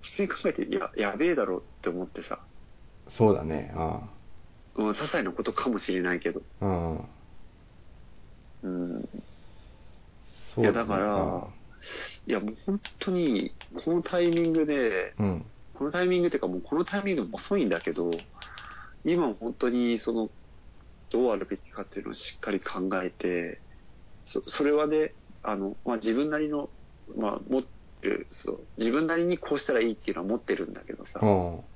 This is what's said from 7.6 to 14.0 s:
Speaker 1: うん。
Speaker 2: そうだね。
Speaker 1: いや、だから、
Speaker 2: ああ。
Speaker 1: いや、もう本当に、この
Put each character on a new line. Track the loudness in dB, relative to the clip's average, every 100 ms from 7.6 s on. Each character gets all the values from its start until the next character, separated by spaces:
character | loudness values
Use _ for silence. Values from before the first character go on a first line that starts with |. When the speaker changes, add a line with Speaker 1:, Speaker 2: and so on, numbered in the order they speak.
| -20 -20 -20 -18 -18 -18 -18 -18 -18 -10
Speaker 1:
う | -6
ん。 | -4 -2 -4 -6 -10 -14 -18 -18 -18 -18 -18 -18 -18 -20 -20 -20 -14 -8
Speaker 2:
そ | 4
う |
だ |
ね。 |
Speaker 1:
い |
や、 | 4
だ | 4 2
か | 2
ら、 | 2 2
Speaker 2:
あ | 2 -2
あ。 | -6 -12 -18 -16 -10 -8 -8 -10 -2
Speaker 1:
い |
や、 | 0
も | 0
う | -6
本 | -2 -2 -4 -6
当 | 0
に、 | 2 4 2 0 -6 -10 -6
こ | 2
の | 2